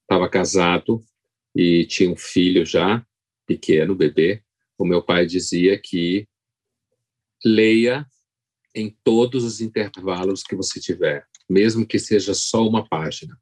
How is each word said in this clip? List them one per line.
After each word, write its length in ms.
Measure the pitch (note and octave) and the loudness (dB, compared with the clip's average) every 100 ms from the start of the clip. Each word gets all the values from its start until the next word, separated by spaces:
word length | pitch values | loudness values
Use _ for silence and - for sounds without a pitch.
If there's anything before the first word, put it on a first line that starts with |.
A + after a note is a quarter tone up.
estava 280 | - F#2 F2+ | 0 0 2
casado 720 | F#2+ F2 F#2 F2 F2 - A2+ _ _ _ _ _ | 0 0 2 2 0 -2 -4 _ _ _ _ _
e 300 | - F2 E2+ | 0 4 2
tinha 240 | E2 - F2+ | 0 0 0
um 80 | F2 | 0
filho 480 | - - F2+ F2+ | -4 0 4 2
já, 400 | E2 F2+ F2+ A#2 - _ _ _ | 2 0 0 -2 -6 _ _ _
pequeno, 500 | - - - D#2 D#2+ | -8 -6 0 2 2
bebê, 480 | F#2 D#2 - E2 G#2+ _ _ _ - | 0 0 2 0 -2 _ _ _ -6
o 80 | |
meu 160 | F2 F2 | -2 0
pai 240 | - F2 | 0 0
dizia 540 | F2 F2+ - F2 F2+ G2 | 0 -2 -4 2 2 2
que 480 | - F2+ E2+ G2 G#2+ _ _ _ _ _ _ _ _ _ _ _ | -4 -4 -2 -4 -6 _ _ _ _ _ _ _ _ _ _ _
leia 640 | A2+ A2 A2 A2+ A#2 C3+ D3 _ _ _ _ _ _ | 2 4 4 4 2 -2 -8 _ _ _ _ _ _
em 220 | - G#2+ _ | -10 -10 _
todos 400 | - A2+ B2 C3 | 2 2 2 0
os 180 | A#2 A2 | -4 -6
intervalos 840 | A2 A2+ G2+ G2 F#2 F2+ F#2+ F#2+ | -6 -4 -6 -8 -6 -4 -4 -6
que 120 | - | -8
você 240 | F#2+ F#2+ - | -8 -6 -8
tiver, 460 | - F2 D#2+ C#2+ _ _ - | -8 -2 -2 -2 _ _ 0
mesmo 380 | F#2+ A2 A2+ A2 | 2 2 0 -2
que 100 | G#2 | -4
seja 360 | - G#2+ F#2+ | 0 0 0
só 340 | F2+ - A2+ A2+ | -4 -2 0 0
uma 200 | A2 - | 0 -2
página. 520 | D#2+ D#2 - D#2+ - | -6 -6 -10 -18 -20